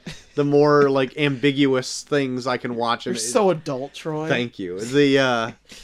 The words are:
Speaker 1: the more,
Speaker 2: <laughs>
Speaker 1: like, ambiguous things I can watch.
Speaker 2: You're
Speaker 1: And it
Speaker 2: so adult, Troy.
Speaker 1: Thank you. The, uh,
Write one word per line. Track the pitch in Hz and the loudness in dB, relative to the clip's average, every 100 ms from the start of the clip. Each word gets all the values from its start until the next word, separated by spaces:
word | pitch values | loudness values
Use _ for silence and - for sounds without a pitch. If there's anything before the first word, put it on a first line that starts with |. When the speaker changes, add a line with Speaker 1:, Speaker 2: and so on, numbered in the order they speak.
| - - - | -18 -18 -10
Speaker 1:
the | 147 | -4
more, | 143 143 147 147 139 | 2 4 6 6 4
Speaker 2:
<laughs> | |
Speaker 1:
like, | 135 127 151 | 2 0 0
ambiguous | 143 127 143 135 139 127 131 - | -2 0 0 2 2 2 -2 -10
things | - 143 131 127 127 | -4 -2 -2 -4 -4
I | 123 | -4
can | 123 | -6
watch. | 117 117 120 | -4 -2 -4
Speaker 2:
You're | 127 | -4
Speaker 1:
And | 120 | -6
it | |
Speaker 2:
so | 117 233 190 | -2 0 2
adult, | 160 - 127 139 | 0 -4 -8 -10
Troy. | - 160 156 156 | -12 -8 -6 -4
Speaker 1:
Thank | 123 120 - | -4 -4 -8
you. | 90 92 | -10 -8
The, | 117 139 143 139 | -2 2 4 4
uh, | 131 117 117 - _ - | 2 0 -4 -10 _ -20